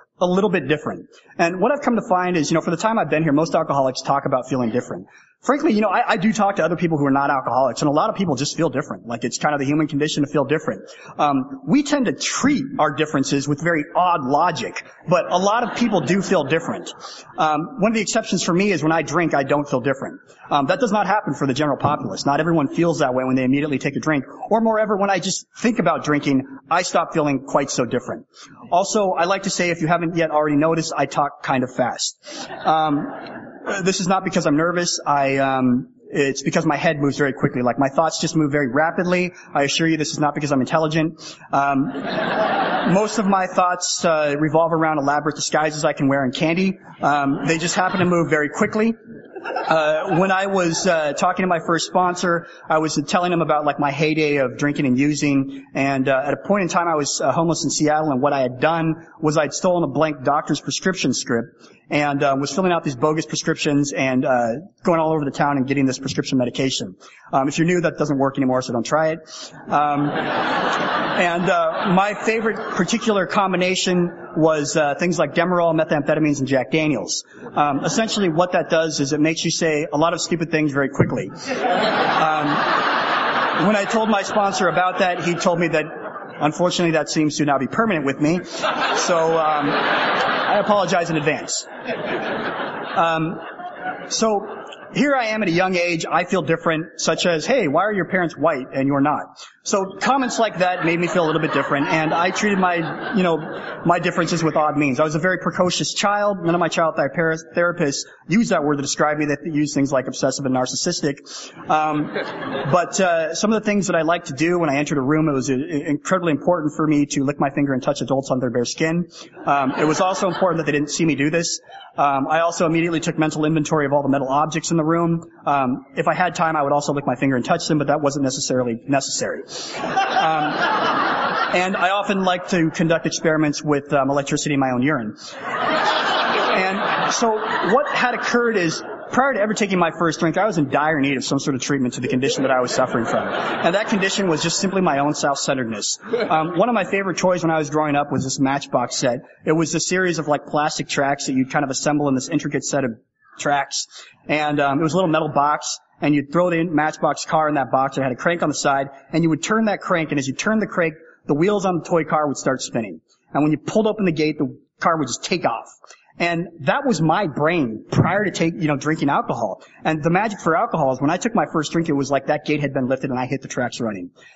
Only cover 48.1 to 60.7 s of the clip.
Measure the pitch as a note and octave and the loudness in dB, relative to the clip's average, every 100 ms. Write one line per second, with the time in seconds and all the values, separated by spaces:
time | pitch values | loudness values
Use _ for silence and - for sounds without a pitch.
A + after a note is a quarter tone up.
48.1 | F3 D3+ D3+ D3 - G#3+ G#3+ A3 A3 - | 2 2 2 0 0 -2 2 0 -2 -10
49.1 | - - - - - - D#3+ D3+ D#3 F#3+ | -20 -18 -12 -8 -6 0 2 2 0 0
50.1 | F3+ F#3 F#3+ G3 G3 E3+ E3 F#3+ E3 D3+ | 0 2 2 0 0 0 0 2 2 0
51.1 | C#3+ F3+ F#3 F#3 E3+ E3 E3 - F#3+ F3+ | 0 0 0 0 0 0 -2 0 2 2
52.1 | F3 F#3 E3+ E3+ - - D#3+ D#3 D3+ C#3+ | 0 0 -2 -4 -14 -2 0 2 -2 -2
53.1 | F#3+ F3+ E3+ D3+ D3+ D3 - C#3+ C3+ D#3 | 0 0 0 2 2 0 0 -2 0 0
54.1 | D#3 D3+ C#3+ C3 A2+ D3 C#3 C#3+ B2 C#3+ | 2 2 2 0 0 -2 0 0 2 2
55.1 | D3 D3 C#3 C3+ - - - C#3 C3+ C3 | 2 2 2 0 -6 -8 -2 0 0 2
56.1 | C3 C#3+ C#3 - G3+ F3 F3+ E3+ D#3 C#3+ | 0 0 -4 0 0 2 0 0 0 -2
57.1 | - D#3 C3 E3 D3+ C#3 - D3+ D3+ D#3 | -2 -2 0 0 0 -2 0 2 2 0
58.1 | C3 C#3+ C#3+ B2+ A#2+ D3+ E3 E3 D#3 - | 0 2 2 0 0 0 2 0 -2 -8
59.1 | - D3+ D3+ D3 - F#3+ F3 D#3 C3 D#3 | -4 0 2 0 0 0 2 0 2 0
60.1 | D3 C3 C#3+ D#3+ D3 - | 0 0 0 0 -4 -4